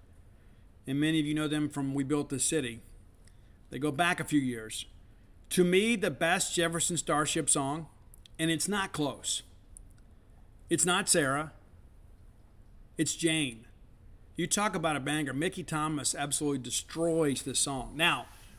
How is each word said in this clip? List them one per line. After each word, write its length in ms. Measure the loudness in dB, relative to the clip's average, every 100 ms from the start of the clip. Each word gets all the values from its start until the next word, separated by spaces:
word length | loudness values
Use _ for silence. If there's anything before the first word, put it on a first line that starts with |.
| -20 -20 -20 -20 -20 -20 -20 -16
And 160 | -4 0
many 200 | 2 2
of 60 | 2
you 80 |
know 140 | 0 0
them 200 | 0 -2
from 260 | -2 -2
We 80 | -2
Built 260 | 0 0 -2
This 160 | -2
City. 360 | 0 0 -2 -8 -14 -20 -20 -20 -20 -20 -20 -20 -12
They 80 | -4
go 140 | -2
back 260 | 2 2 2
a 60 |
few 160 | 2 2
years. 460 | 2 -2 -6 -10 -10 -16 -20 -20 -20 -20 -2
To 120 | 4
me, 320 | 6 6 4
the 160 | 2 0
best 460 | 0 2 2 0 0
Jefferson 400 | 0 0 0 -2
Starship 520 | 0 2 2 0 2
song, 380 | 2 2 -4 -8 -16 -20 -20 -20 -4
and 140 | -2
it's 180 | 0 0
not 240 | -2 -2
close. 500 | -2 -2 -2 -4 -6 -6 -20 -20 -20 -20 -20 -20 -20 -20 -20 -20 -20 -2
It's 180 | 2 4
not 220 | 2 4
Sarah. 440 | 4 4 2 -2 -10 -20 -20 -20 -20 -20 -20 -20 -20 -20 -20 -20 -20 -16 -4
It's 180 | -2
Jane. 500 | 0 2 2 0 -4 -16 -20 -20 -20 -20 -20 -14 -6
You 100 | -2
talk 300 | 0 0 0
about 180 | -2
a 60 | -2
banger. 320 | -2 -2 -2
Mickey 320 | -2 -4 -4
Thomas 500 | -6 -2 -2 -2 -4
absolutely 460 | -4 -4 -2 -2 -2
destroys 840 | -4 -6 -6 -2 0 4 2 0
this 160 | -2 -2
song. 360 | -2 -2 -8 0
Now, 300 | 2 2 -4 -16 -20